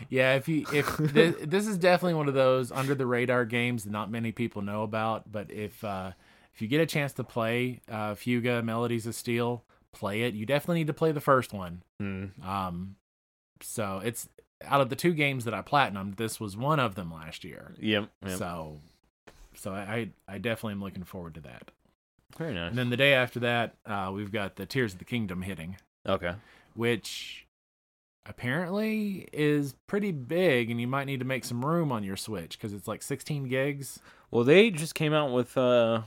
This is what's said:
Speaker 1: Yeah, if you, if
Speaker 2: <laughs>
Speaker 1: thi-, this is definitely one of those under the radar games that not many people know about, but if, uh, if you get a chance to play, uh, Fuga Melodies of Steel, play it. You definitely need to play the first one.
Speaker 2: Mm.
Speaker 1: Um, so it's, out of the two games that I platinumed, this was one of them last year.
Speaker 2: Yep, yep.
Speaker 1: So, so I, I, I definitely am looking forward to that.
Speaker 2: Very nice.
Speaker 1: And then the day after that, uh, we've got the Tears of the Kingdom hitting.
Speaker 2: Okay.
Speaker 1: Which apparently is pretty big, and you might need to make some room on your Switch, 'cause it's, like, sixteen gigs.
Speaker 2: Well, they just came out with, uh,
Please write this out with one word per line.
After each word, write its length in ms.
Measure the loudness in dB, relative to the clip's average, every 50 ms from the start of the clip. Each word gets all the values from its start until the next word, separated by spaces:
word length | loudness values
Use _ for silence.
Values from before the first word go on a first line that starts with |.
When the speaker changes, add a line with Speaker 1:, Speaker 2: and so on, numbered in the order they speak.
| -8 -2
Speaker 1:
Yeah, 240 | 2 4 6 6 4
if 120 | 4 2
you, 200 | 2 0 0 0 2 2
if 120 | 2 2
Speaker 2:
<laughs> 100 | 2 0
Speaker 1:
thi-, 340 | 0 0 6 8 8 8 8 6 0 -2
this 200 | 0 0 0 0
is 120 | 0 0 4
definitely 360 | 6 6 6 6 4 2 2
one 140 | 2 2 2
of 60 | 4
those 360 | 6 6 6 6 4 2 0
under 240 | -2 -2 0 0 0
the 120 | 0 2
radar 400 | 2 2 2 2 4 4 2 2
games 380 | 2 2 0 0 0 0 -2 -4
that 60 | -4
not 200 | -4 -4 -4 -4
many 200 | -4 -4 -4 -4
people 300 | -2 -2 -2 -2 -2 -4
know 220 | -4 -4 -2 -2 -2
about, 500 | -2 -2 -2 0 0 -2 -4 -6 -8 -8
but 180 | -8 -8 -8
if, 320 | -8 -8 -8 -8 -8 -8 -8
uh, 300 | -6 -6 -6 -6 -8 -10 -14 _ _ -20 _ _ _ _
if 80 | -8
you 80 | -4 0
get 140 | 2 2 2
a 40 |
chance 280 | 2 0 0 -2 -2 -4
to 100 | -6 -10
play, 560 | -6 -4 -2 -2 0 0 0 -2 -2 -4 -8 -12 -10
uh, 240 | -6 -6 -4 -4 -6
Fuga 480 | -4 -2 0 0 0 2 0 0 0 0
Melodies 440 | -2 -2 -2 0 0 -2 -2 -4
of 80 | -6 -8
Steel, 500 | -6 -4 -2 -2 0 0 -2 -4 -6 -8 _ _ _ _ _ -12
play 280 | -8 -6 -4 -2 -2 -2
it. 100 | -2 -2
You 100 | -4 -2
definitely 360 | 0 0 0 0 0 0 0
need 80 | 0 0
to 40 | 0
play 200 | 0 0 0 0
the 80 | 2 4
first 320 | 4 4 4 4 0 -4
one. 280 | -8 -8 -8 -10 -12 -16 _ _ -8 -6
Speaker 2:
Mm. 420 | -6 -4 -6 -6 -8 -10 -10 -8
Speaker 1:
Um, 500 | -4 -2 -2 -2 -2 -4 -6 -8 -8 -12 -16 _ _ _ _ _ _ _ _ _ _ _ -18 -16
so 400 | -8 -6 -4 -4 -4 -4 -4 -4
it's, 240 | -6 -6 -6 -10 -14 _ -20 _ _ _ -18 -2
out 140 | 2 2 4 4
of 60 | 2
the 60 | 0
two 160 | 0 2 2 2
games 300 | 2 2 0 0 -2 -2
that 60 | -4 -4
I 80 | -4 -2
platinumed, 540 | 0 2 4 4 2 0 -4 -6 -6 -4
this 220 | -4 -4 -4 -4 -4
was 180 | -6 -6 -6 -2
one 200 | 0 2 2 4
of 160 | 2 2 0
them 160 | -4 -8 -8 -10
last 300 | -12 -12 -12 -12 -12 -12
year. 300 | -14 -14 -14 -16 -18 -12 -4
Speaker 2:
Yep, 280 | 0 2 2 2 2 -2 _ _ -6
yep. 140 | -6 -4 -4
Speaker 1:
So, 420 | -4 -4 -6 -6 -8 -10 -12 -16 -18 -20 _ _ _ _ _ _ _ -20 -20 -20 -20 -20 -18
so 180 | -12 -10 -8 -8
I, 380 | -6 -6 -4 -4 -4 -4 -6 -8 _ _ -14
I, 60 | -10
I 40 | -4
definitely 340 | -2 -2 -2 -2 -4 -6 -6
am 80 | -6 -6
looking 220 | -6 -8 -10 -10
forward 300 | -10 -10 -12 -12 -12 -12
to 60 | -14
that. 300 | -16 -16 -16 -18 -20 -20 -20 _ _ _ _ _ _ _ _ _ _ -18 -12 -8
Speaker 2:
Very 160 | -8 -6 -4
nice. 160 | -4 -4 -2
Speaker 1:
And 80 | -2 -2
then 100 | 0 0
the 60 | 2
day 160 | 4 6 6 6
after 260 | 6 4 2 -2 -2
that, 340 | 0 2 2 2 0 -2 -4 _ -8
uh, 240 | -6 -4 -4 -4 -4 -4
we've 200 | -6 -6 -4 -4
got 240 | -4 -4 -4 -6
the 80 | -8 -10
Tears 280 | -4 -2 0 0 -2 -4
of 40 | -8
the 40 | -10
Kingdom 380 | -6 -4 -4 -2 -2 -4 -4 -6
hitting. 340 | -6 -6 -8 -8 -10 -12 -12 _ _ _ _ -2 0
Speaker 2:
Okay. 240 | 0 0 0 -2 -6 -6 -10 -18 -20 -20 _ _ -6
Speaker 1:
Which 720 | -2 0 0 0 0 -2 -6 -10 -10 -10 -12 -14 -16 -18 _ _ _ _ _ _ _ _ _ _ _ _ _ _ _ -18
apparently 1000 | -18 -12 -6 -4 -2 -2 -2 -2 -2 -2 -2 0 0 0 0 -2 -2 -4 -6 -8 -8 -2
is 420 | 2 2 4 4 4 2 0 -4 _ _
pretty 260 | -4 -2 0 0 0 -2
big, 580 | -4 -4 -2 0 4 4 6 4 4 2 0
and 100 | 0 -2
you 60 | -2
might 180 | -2 -2 -2 -2
need 160 | -2 -4 -4
to 60 | -2
make 180 | -2 -2 -4 -4
some 200 | -4 -4 -2 0
room 280 | 0 2 2 2 2 0
on 100 | -2 -2
your 140 | -4 -4
Switch, 420 | -6 -6 -6 -6 -6 -6 -8 -10 -10
'cause 140 | -8 -8 -8
it's, 160 | -8 -8 -8
like, 140 | -8 -6 -6
sixteen 420 | -6 -6 -6 -6 -6 -4 -4 -4 -2
gigs. 520 | 0 0 0 0 -2 -4 -8 -12 -14 -16 -20 -20 -20 -20 _ _
Speaker 2:
Well, 120 | 2 4 6
they 260 | 8 10 10 8 8
just 240 | 4 0 -4 -6 -2
came 180 | -2 0 2 2
out 180 | 2 2 2 2
with, 240 | 0 0 0 2 2
uh, 420 | 4 6 6 6 6 6 4 0 -2